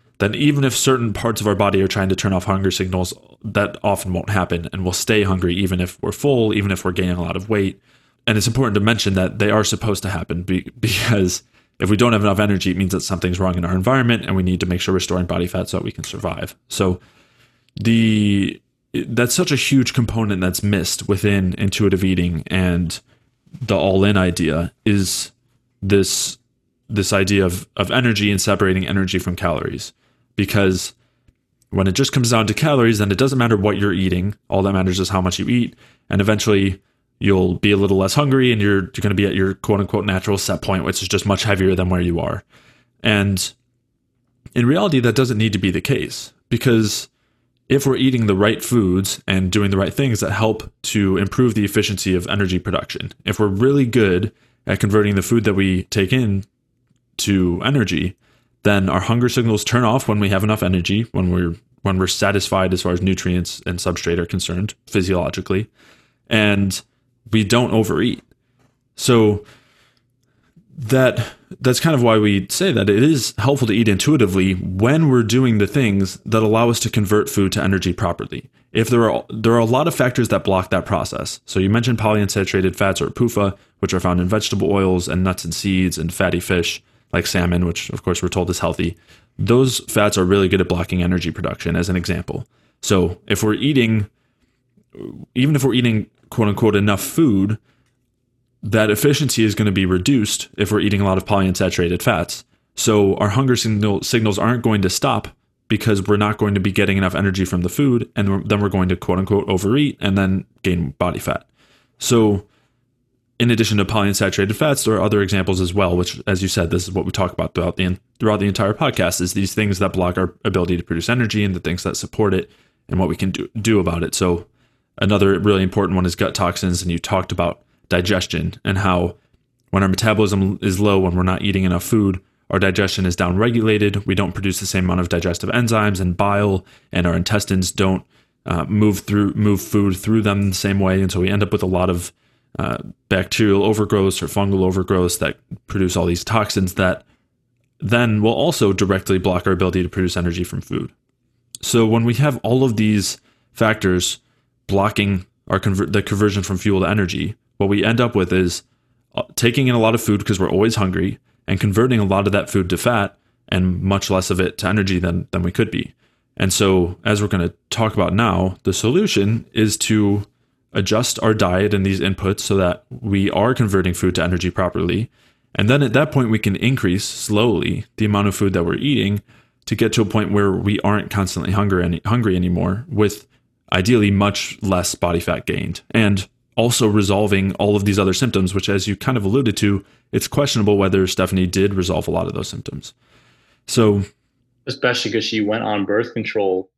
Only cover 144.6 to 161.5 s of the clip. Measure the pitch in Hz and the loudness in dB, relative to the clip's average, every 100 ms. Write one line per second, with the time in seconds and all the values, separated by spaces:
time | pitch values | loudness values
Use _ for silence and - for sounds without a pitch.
144.6 | 92 92 90 95 90 - 80 - - - | 2 0 0 0 0 0 -4 -6 -14 -18
145.6 | - 98 92 92 87 87 - 113 104 101 | -8 -2 0 0 0 -2 -2 -2 0 -2
146.6 | 92 92 92 - _ _ _ _ _ _ | -2 0 0 0 _ _ _ _ _ _
147.6 | _ - 98 120 117 107 107 101 156 - | _ -10 -2 0 2 2 2 2 0 2
148.6 | 104 95 98 95 - 92 95 90 98 90 | 2 2 0 0 0 0 0 0 0 0
149.6 | 92 92 90 98 90 90 87 87 90 - | 0 0 -2 -2 -2 -2 -2 -2 -6 -8
150.6 | - - 127 _ _ _ _ _ _ - | -6 -8 -8 _ _ _ _ _ _ -12
151.6 | - 117 110 113 117 117 147 123 107 127 | -2 2 4 2 2 2 0 0 -2 2
152.6 | 135 107 107 104 92 - _ _ _ - | 2 2 2 2 -2 -8 _ _ _ -2
153.6 | 110 107 95 90 - - _ _ _ _ | 0 2 2 0 -2 -6 _ _ _ _
154.6 | - 98 104 - 101 95 - _ - 95 | -2 0 0 0 0 -2 -6 _ -4 -2
155.6 | 104 95 - 104 - 101 104 101 90 92 | 0 0 0 0 -2 0 2 0 -2 -2
156.6 | 104 95 87 104 90 - - - _ - | 0 0 0 0 -2 -4 -6 -10 _ -4
157.6 | 98 101 104 117 117 107 90 92 90 - | 0 2 2 2 2 0 2 2 0 -2
158.6 | - _ _ _ _ - - - 117 120 | -12 _ _ _ _ -10 -8 -2 0 2
159.6 | 127 120 113 113 - 104 98 95 92 95 | 2 2 2 0 0 -2 0 -2 0 2
160.6 | 117 113 95 87 95 113 _ _ - | 0 0 -2 0 -4 -6 _ _ -6